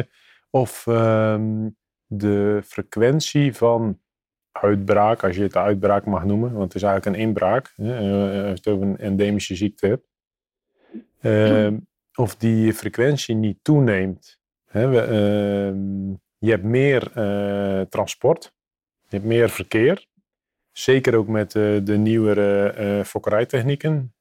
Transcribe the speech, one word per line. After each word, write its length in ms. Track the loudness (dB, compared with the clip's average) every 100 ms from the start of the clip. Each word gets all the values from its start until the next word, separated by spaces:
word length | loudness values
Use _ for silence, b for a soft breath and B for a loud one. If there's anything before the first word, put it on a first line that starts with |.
| -2 _ _ _ _
of, 360 | 0 0 -4 0
ehm, 840 | 2 4 2 2 0 -2 -4 -6 -10 _ _ _
de 540 | -4 0 2 2 0
frequentie 920 | -4 -10 -8 0 2 2 0 0 0 2
van 420 | 2 2 -2 -6 _ _ _ _ _
uitbraak, 720 | -2 0 0 2 2 4 2
als 120 | 0 -2
je 60 |
het 140 | -2 0
uitbraak 480 | 0 2 2 2
mag 200 | 0 -2
noemen, 280 | 0 0 -2
want 120 | -4
het 100 | -6
is 80 | -2
eigenlijk 340 | 0 0 -2 -2
een 60 |
inbraak, 500 | -2 0 0 0 -4 -8
hè, 200 | -8 -4
eh, 460 | -2 0 0 -2
als 60 | -4
je 60 |
het 140 | -4 -2
over 180 | -2 -2
een 120 | -4
endemische 560 | -4 0 0 0 -4
ziekte 320 | -4 -4 -2 -2
hebt, 220 | -2 _ _ _ _ _ _ _ _ B B -20 _
ehm, 580 | 0 2 4 4 2 -2 -8 _ _
of 220 | -4 -4 0
die 360 | 0 2 2
frequentie 640 | 0 -4 0 0 0 -2
niet 240 | -2 -2 -2
toeneemt. 800 | 2 4 4 2 -2 -6 _ _ _ _ _
Hè, 160 | -2 2
we, 120 | 2
ehm, 1080 | 2 2 2 0 -2 -2 -4 -4 -6 -6 -8 -10 _ _
je 120 | 0
hebt 120 | 0
meer, 480 | 0 0 2 0 -2
eh, 680 | -4 -4 -2 -4 -2 -2 -2
transport, 720 | -4 -4 -6 -2 -2 -2 -6 _ _ _ _ _ _
je 80 | -6
hebt 120 | 0
meer 220 | 2 2
verkeer. 560 | 0 -4 2 2 0 -6 _ _ _ _ _ _
Zeker 460 | -4 2 2 4 2
ook 120 | 2
met, 260 | -2 -2
eh, 220 | 0 2 0
de 140 | 0 0
nieuwere, 720 | 2 2 2 2 2 2 0
eh, 360 | -2 -4 -2
fokkerijtechnieken, 1120 | -4 -6 -2 -2 0 -2 -2 -2 -2 -4 -6 -14